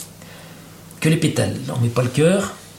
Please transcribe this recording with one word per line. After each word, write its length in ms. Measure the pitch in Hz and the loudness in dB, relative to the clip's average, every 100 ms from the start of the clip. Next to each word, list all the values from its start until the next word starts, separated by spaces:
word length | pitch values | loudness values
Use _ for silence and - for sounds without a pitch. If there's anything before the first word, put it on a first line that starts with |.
| - - - - - - - - - - | -18 -18 -20 -20 -20 -20 -20 -20 -20 -2
que 80 | 156 | 0
les 80 | 160 | 2
pétales, 420 | 156 - 101 104 - | 2 0 0 -2 -6
on 60 | 147 | -2
met 80 | 117 | 0
pas 140 | 127 | 0
le 80 | 123 | 0
cœur. 440 | 143 160 196 202 - - | 4 4 4 0 -8 -20